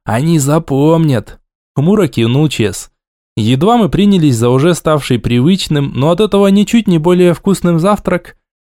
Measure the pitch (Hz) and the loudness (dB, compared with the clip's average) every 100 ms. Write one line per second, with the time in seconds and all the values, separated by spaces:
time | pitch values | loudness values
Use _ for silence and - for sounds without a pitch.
0 | - 110 160 165 135 156 165 135 151 165 | -6 -2 0 0 0 -2 -2 0 2 2
1 | 156 120 - - _ _ _ - 156 214 | 0 -2 -6 -16 _ _ _ -4 0 2
2 | 165 - 113 131 151 - 104 - - _ | 0 0 0 0 0 -2 -4 -4 -16 _
3 | _ _ _ - 110 131 185 240 180 151 | _ _ _ -4 -2 0 2 2 0 0
4 | 202 196 151 117 120 131 165 170 160 151 | 2 2 2 2 0 2 0 0 -2 -2
5 | - 123 - 120 139 190 - 147 139 120 | -2 -4 -2 0 2 0 -2 -4 -4 -2
6 | 147 175 214 202 196 196 196 240 208 165 | -2 0 0 2 2 2 2 0 2 0
7 | 165 180 180 165 - 185 175 165 185 208 | 2 2 2 0 -2 -2 0 0 0 -2
8 | - 175 - - _ _ _ | -2 -6 -8 -20 _ _ _